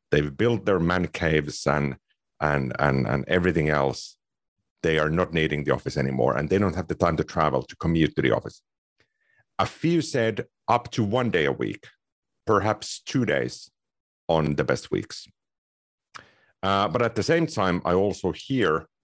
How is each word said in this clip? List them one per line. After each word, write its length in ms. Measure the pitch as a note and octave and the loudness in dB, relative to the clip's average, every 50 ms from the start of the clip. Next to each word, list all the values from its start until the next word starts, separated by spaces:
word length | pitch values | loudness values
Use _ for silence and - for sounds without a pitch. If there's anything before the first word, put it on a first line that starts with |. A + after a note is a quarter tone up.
| _ _ | _ _
They've 260 | - D2+ D2 D2 C#2 | 2 2 2 0 0
built 300 | D2 G#2+ A#2+ A#2+ G#2 F#2+ | 0 0 2 2 0 0
their 120 | G#2 G2 F2+ | 0 2 2
man 280 | E2 E2+ F2+ F2+ F2 | 2 2 2 0 -2
caves 600 | D#2+ - - E2+ D#2+ D#2 D#2 D2 C#2+ - - - | -2 -4 -2 0 2 2 2 0 -2 -6 -4 -2
and, 300 | C#2+ D2 D2 C#2+ C#2 C2 - _ _ _ _ _ _ _ - - | 0 0 2 0 -2 -4 -8 _ _ _ _ _ _ _ -4 -2
and, 320 | D2+ D2 D2 C2+ B1 A#1 - | 0 0 0 -2 -2 -2 0
and, 280 | C#2+ C#2+ C2+ C2+ B1 | 0 2 2 2 0
and 180 | G#1 B1+ C#2 - | 0 -2 -2 -2
everything 440 | - F2+ F2+ F2 F#2 D#2+ E2 D2 D#2 | 0 0 2 2 2 2 2 0 2
else. 460 | D2+ D2 C#2 C2+ C2+ - - - - _ _ _ _ _ _ _ _ _ _ _ _ _ - | 2 2 0 0 -2 -4 -10 -16 -18 _ _ _ _ _ _ _ _ _ _ _ _ _ 0
They 160 | E2 D#2+ D#2 | 0 2 2
are 120 | D2+ D#2 | 2 2
not 220 | D#2+ F2 F2+ D#2 E2 | 0 0 0 0 0
needing 320 | E2 D#2+ D#2 D2 D2 C#2+ | 0 0 0 -2 -2 -2
the 100 | C#2+ C2 | -2 -2
office 220 | B1+ - - - | -2 -4 -4 -4
anymore, 400 | D2+ C2+ C2+ C2 B1+ B1 C2+ - | -2 -2 -2 0 0 0 0 0
and 120 | - - - | 0 0 0
they 100 | F#2 G2+ | 2 2
don't 180 | G#2 F#2+ D#2 | 2 0 0
have 100 | F#2 F2 | -2 -4
the 80 | - E2+ | -4 -2
time 220 | - F2+ E2+ D#2+ | 0 0 0 2
to 80 | D#2 D#2 | 0 -2
travel 380 | - - E2+ D#2 D2+ C2 B1+ - | -2 -2 0 0 2 0 0 -4
to 120 | - - | -6 -8
commute 380 | - - E2 E2 E2 D#2 C#2+ - | -6 -2 0 2 2 2 2 2
to 80 | - C2+ | 0 0
the 80 | B1 | 2
office. 320 | A1+ A#1+ - - - - _ _ _ _ _ _ _ _ _ _ _ _ _ _ _ _ _ _ _ - | 2 0 -2 -4 -12 -18 _ _ _ _ _ _ _ _ _ _ _ _ _ _ _ _ _ _ _ -4
A 80 | - | -4
few 340 | - - - - E3 E3+ E3 D#3 | -4 -4 -2 0 0 2 2 0
said 440 | - - B2+ A2+ A2+ G#2+ - - - _ _ _ - | 0 -2 0 0 0 -2 -4 -6 -10 _ _ _ 0
up 200 | A#2 A#2 A#2 - - | 0 0 0 -2 -2
to 100 | - A2 | -2 0
one 280 | G2+ G#2 B2+ B2 A2+ | 0 0 0 0 0
day 160 | F2 F2 D2 | 0 0 2
a 40 | C#2 | 0
week, 380 | C2+ - A#1+ G#1 G1+ - - - - _ _ _ _ _ _ _ _ _ _ | 0 -2 -4 -6 -6 -8 -14 -20 -20 _ _ _ _ _ _ _ _ _ _
perhaps 540 | - G#2+ G2 F#2+ G#2+ G#2+ - - - - - | 2 2 4 4 2 0 -2 -4 -12 -12 -12
two 240 | - - - C3+ A#2+ | -8 -4 -2 -2 0
days 440 | - D2 C2+ B1 B1+ - - - - _ _ _ _ _ _ _ _ _ _ _ - | 0 0 0 -2 -4 -6 -12 -18 -20 _ _ _ _ _ _ _ _ _ _ _ 0
on 260 | E2 D#2+ D#2 D2 D2 | 2 2 2 2 0
the 80 | C#2 C2 | 0 0
best 300 | C2+ C2+ - - - - | 0 -2 -2 -4 -4 -6
weeks. 340 | G1+ - - - - - - - _ _ _ _ _ _ _ _ _ _ _ _ _ _ _ - - - _ _ _ _ _ _ _ - | -6 -6 -6 -12 -18 -18 -20 -20 _ _ _ _ _ _ _ _ _ _ _ _ _ _ _ -20 -20 -20 _ _ _ _ _ _ _ -2
Uh, 240 | G2 G2 G2 G2+ | 0 2 2 2
but 160 | G#2 - A#2+ A#2+ | 2 2 0 0
at 140 | A#2 - | 0 0
the 80 | A2 F#2+ | -2 0
same 240 | - E3 E3+ E3 D#3 | 2 2 2 0 0
time, 340 | - A2 F#2+ F#2 F2 E2+ - | -2 0 0 0 0 0 0
I 100 | F2 F2 | 0 2
also 360 | F#2 G2 G2+ F#2 - - F#2 | 2 2 0 -2 -4 -4 -4
hear 560 | E2+ - - - C3+ B2+ G#2 E2 D#2 E2 - - _ _ | -6 -6 -6 -4 -2 0 2 2 2 0 -2 -8 _ _